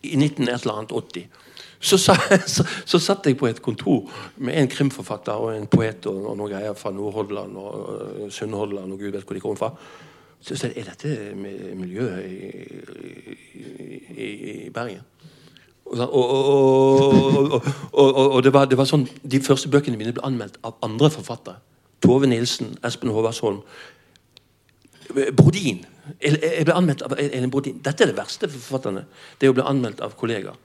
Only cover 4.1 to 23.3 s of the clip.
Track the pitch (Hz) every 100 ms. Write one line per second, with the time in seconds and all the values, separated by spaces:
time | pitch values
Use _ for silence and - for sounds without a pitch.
4.1 | - - - 127 160 131 - 139 - -
5.1 | 104 - 107 113 110 101 - 113 110 104
6.1 | 98 104 101 104 98 107 101 107 98 104
7.1 | 104 101 101 98 98 101 104 98 101 101
8.1 | 101 104 - 107 104 104 101 95 98 101
9.1 | 98 98 98 101 101 110 160 - - -
10.1 | - _ _ - 139 120 120 98 - 147
11.1 | 127 104 98 98 98 95 95 92 95 123
12.1 | 92 95 95 95 95 - - - - -
13.1 | - - 50 - - - - - - -
14.1 | 113 110 104 - 104 - - 120 92 120
15.1 | _ - _ - _ _ _ - 120 123
16.1 | 139 123 135 135 139 135 131 135 135 139
17.1 | 135 135 139 139 127 143 135 - - 139
18.1 | 135 135 131 135 139 135 131 135 156 127
19.1 | - - 131 135 135 - 143 143 113 110
20.1 | 120 135 127 104 - 113 - 113 110 151
21.1 | 156 95 117 - 95 _ _ _ _ -
22.1 | 131 139 117 120 - 113 - 120 120 131
23.1 | 107 113